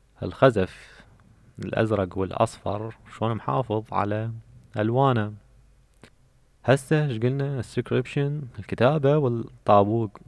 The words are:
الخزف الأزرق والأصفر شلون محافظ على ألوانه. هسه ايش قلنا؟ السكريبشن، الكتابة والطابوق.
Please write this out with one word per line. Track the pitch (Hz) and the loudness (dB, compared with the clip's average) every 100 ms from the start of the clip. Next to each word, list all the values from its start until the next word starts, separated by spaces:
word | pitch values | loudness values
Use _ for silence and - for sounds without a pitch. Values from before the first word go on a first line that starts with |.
| _ - | _ -10
الخزف | 95 - 135 107 92 - - - - - - _ - - | -10 4 4 4 -2 -6 -20 -20 -20 -20 -20 _ -20 -12
الأزرق | 98 107 110 104 92 92 | -4 0 0 0 -2 -4
والأصفر | 95 - 113 - 98 104 113 - - - | -4 0 -2 -2 -8 -6 -8 -14 -18 -6
شلون | 110 | -4
محافظ | 110 - 135 123 107 110 | -4 -4 -4 -2 -4 -2
على | 95 101 107 113 113 - - - 110 | -2 -2 -2 -6 -10 -16 -20 -10 -4
ألوانه. | 107 123 139 117 104 104 - - _ _ _ _ - _ _ _ _ _ | 0 2 2 2 -2 -8 -20 -20 _ _ _ _ -20 _ _ _ _ _
هسه | - 135 - 156 147 | 2 2 2 0 0
ايش | 110 | -2
قلنا؟ | 123 139 139 135 | -2 -2 -4 -6
السكريبشن، | - - 123 123 123 147 143 147 127 - | -6 -6 -2 -2 -2 -2 -2 -4 -10 -12
الكتابة | - - 120 156 135 151 | -8 2 2 4 4 4
والطابوق. | 135 117 117 - - 101 101 117 110 - | 2 0 -6 -4 4 6 6 2 -2 -8